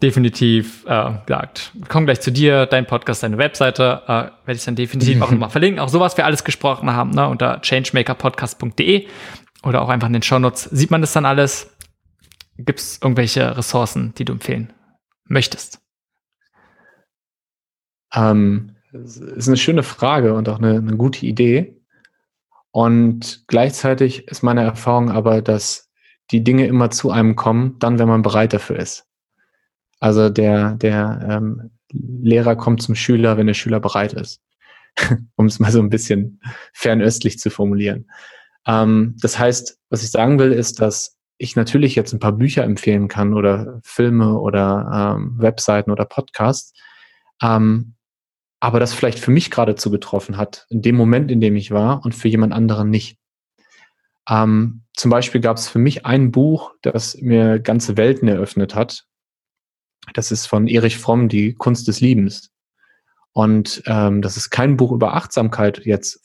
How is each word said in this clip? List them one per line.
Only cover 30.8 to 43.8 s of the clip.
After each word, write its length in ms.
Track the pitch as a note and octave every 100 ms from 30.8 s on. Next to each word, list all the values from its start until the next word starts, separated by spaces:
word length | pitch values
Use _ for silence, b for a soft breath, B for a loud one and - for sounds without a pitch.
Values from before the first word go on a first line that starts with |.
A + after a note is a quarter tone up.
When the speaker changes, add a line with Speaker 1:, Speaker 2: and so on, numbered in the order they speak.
| G#2+ G#2 G#2+ G#2+ G2+
Speaker 2:
ähm, 420 | G#2+ A2 A#2 A#2 _ _
Lehrer 640 | C#3 A#2 B2 A#2 A#2 A#2 A2+
kommt 280 | - A#2
zum 100 | -
Schüler, 440 | A2+ - A#2+ A2+ G#2+
wenn 100 | G#2+
der 80 | G#2
Schüler 240 | A#2 A2
bereit 340 | G#2 G2 G#2
ist. 280 | G#2+ G2+ - _ _ b b b -
<laughs> 240 | - A#2 A#2+ -
Um 120 | A2
es 120 | -
mal 120 | A2
so 80 | A#2
ein 100 | G#2
bisschen 520 | G#2+ - G2+ G2+ - A#2+ B B
fernöstlich 680 | - A#2+ A2+ G#2 A#2 A2 -
zu 100 | G#2+
formulieren. 600 | - G2+ G2+ G2+ G2+ - B B B B B -
Ähm, 480 | A2 A2 A2 A2+ A#2
das 180 | A2+ -
heißt, 400 | B2 B2 - - -
was 140 | A#2
ich 80 | A2+
sagen 260 | A#2 A#2 C#3+
will, 120 | C3+
ist, 300 | A#2+ A#2+ -
dass 360 | A2 - - _ _ -
ich 180 | B2 -
natürlich 400 | A2+ C#3+ B2+ B2
jetzt 180 | G#2
ein 60 | A2+
paar 140 | G#2+
Bücher 300 | G#2 C3+ C#3
empfehlen 440 | A#2 G2+ - G#2 G2+
kann 260 | - G2+
oder 460 | G#2+ G2+ G2 A2 A#2+